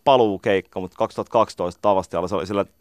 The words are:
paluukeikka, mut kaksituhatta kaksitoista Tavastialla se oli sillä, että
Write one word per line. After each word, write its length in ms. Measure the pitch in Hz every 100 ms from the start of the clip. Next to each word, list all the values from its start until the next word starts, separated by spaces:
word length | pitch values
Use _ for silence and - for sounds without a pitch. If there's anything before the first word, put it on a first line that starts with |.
paluukeikka, 760 | - 131 110 98 113 98 - 98
mut 140 | 92
kaksituhatta 380 | - 110 - 101
kaksitoista 480 | 117 107 - 90 -
Tavastialla 460 | 104 95 90 85 90
se 60 |
oli 120 | 95 92
sillä, 140 | 101
että 140 | 95 _